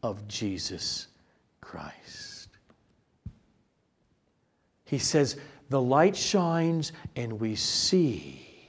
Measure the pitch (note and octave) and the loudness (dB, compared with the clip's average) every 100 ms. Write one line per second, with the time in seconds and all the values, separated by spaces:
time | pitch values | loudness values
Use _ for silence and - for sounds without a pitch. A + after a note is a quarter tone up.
0 | A#2 G2+ G#2 - G#2 F#2 - F2+ - - | -6 -4 -8 -4 -2 -2 -6 -6 -6 -6
1 | - _ _ _ _ _ - - D2+ - | -10 _ _ _ _ _ -16 -12 -12 -14
2 | - - - - - - _ _ _ _ | -18 -16 -14 -16 -20 -20 _ _ _ _
3 | _ _ - - _ _ _ _ _ _ | _ _ -20 -20 _ _ _ _ _ _
4 | _ _ _ _ _ _ _ _ - C#3+ | _ _ _ _ _ _ _ _ -4 -2
5 | - D#3 C3+ - - - - C#3 B2 C#3 | 2 4 4 0 -12 -18 -2 0 4 6
6 | F3+ F#3+ - G3 E3+ E3 E3 E3 D3+ - | 6 4 0 2 2 2 2 2 -2 -6
7 | - - A#2+ A2 A2+ G#2 - - - F#3 | -12 -6 -6 -2 -2 0 0 0 4 4
8 | D#3 F#2 C#2 C2+ - - | 4 0 -8 -16 -20 -20